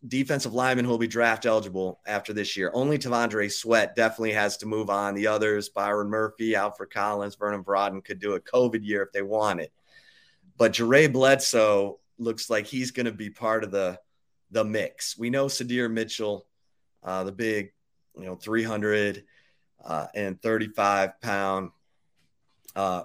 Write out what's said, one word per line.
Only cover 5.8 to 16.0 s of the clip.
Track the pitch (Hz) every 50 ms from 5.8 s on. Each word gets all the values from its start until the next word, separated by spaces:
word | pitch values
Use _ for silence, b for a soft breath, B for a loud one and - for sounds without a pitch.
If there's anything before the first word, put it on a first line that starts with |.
| 101 101 104 104 104
Murphy, | 101 107 110 110 107 - - 113 113 107
Alfred | 98 101 104 104 - 98 -
Collins, | - 107 101 107 104 101 101 101 -
Vernon | - 104 104 104 98
Broughton, | 87 98 98 98 101 101 95 95
could | - - 95 92
do | 104 104 95
a | 87
covid | - - - 127 123 120 113 113 104
year | 104 104 101
if | 95 -
they | - 98
wanted. | 98 98 110 107 107 104 92 85 78 - _ _ b b b b b b b b b b b b b b _
But | - 117 107 98
Jure | 117 117 113 131 147 160 139
Bledsoe | 120 131 131 135 139 131 - - - 113 110 107 104 98 101 98 - - _ _ _
looks | - 117 117 110 110 - -
like | 113 107 101
he's | - 127 127 127 127
gonna | - 127 120 113
be | 104 101 107 101
part | - - 120 110 110 110 107
of | 95
the, | 98 98 95 90 92 - _ _ _ _ _ _ _ _ _ -
the | 104 113 107
mix. | 107 110 104 85 - - - - - -
We | - 117 120
know | 131 135 139
Sadir | 139 135 - 123 120 123 123 120 113
Mitchell, | 113 113